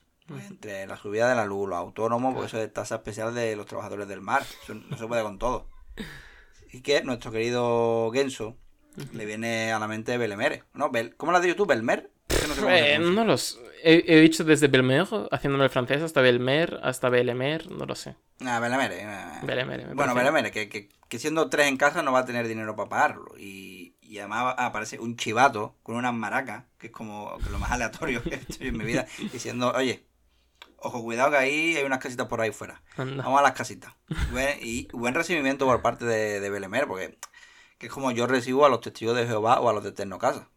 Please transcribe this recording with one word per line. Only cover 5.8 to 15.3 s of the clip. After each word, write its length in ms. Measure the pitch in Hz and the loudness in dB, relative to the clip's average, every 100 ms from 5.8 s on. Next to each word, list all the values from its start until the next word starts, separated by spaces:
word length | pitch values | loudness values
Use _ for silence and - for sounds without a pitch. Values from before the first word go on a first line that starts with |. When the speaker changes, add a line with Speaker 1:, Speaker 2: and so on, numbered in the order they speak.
| - - 175 143 - - - - - | -16 -14 -14 -14 -20 -20 -20 -20 -20
Speaker 1:
Así 120 | 127 | -10
que 200 | 131 143 | 0 0
nuestro 300 | 135 117 127 | 0 -6 -6
querido 800 | 110 117 123 120 117 117 113 113 | -4 -2 0 2 2 2 2 0
Genso 440 | 120 139 131 110 120 - _ _ - | 0 0 -2 -10 -12 -20 _ _ -16
Speaker 2:
Ujú. 200 | 139 - | -14 -12
Speaker 1:
le 80 | |
viene 480 | 107 107 117 113 113 | -10 -6 -4 -2 0
a 60 | 110 | -2
la 100 | 107 | -2
mente 280 | 110 110 123 | -4 -4 -2
Belemere, 460 | 113 101 135 - - | -2 0 -2 -2 -8
¿no? 160 | - 147 | -4 -2
Bel-, 260 | 123 117 - | -2 -4 -4
¿cómo 160 | 147 | 2
lo 60 | 180 | 2
has 40 | |
dicho 120 | 180 170 | 4 2
tú? 100 | 202 | 2
¿Belmer? 440 | 120 113 190 - _ - | 2 2 -2 -4 _ -2
Es 100 | - | 0
que 60 | 151 | 0
no 80 | |
sé 60 | 147 | 0
cómo 120 | 208 180 | 4 6
se 160 | 147 | 6
Speaker 2:
Eh, 20 | 147 | 4
Speaker 1:
pronuncia. 180 | 170 190 | 4 2
Speaker 2:
no 40 | 226 | 4
lo 100 | 135 | 2
sé. 200 | - - 120 78 | 0 -8 -14 0
He, 200 | 165 165 - | 6 8 10
he 140 | 160 | 10
dicho 240 | 160 160 | 10 8
desde 240 | 160 147 143 | 4 6 6
Belmer, 380 | 131 127 131 190 214 - | 6 6 4 2 -2 -2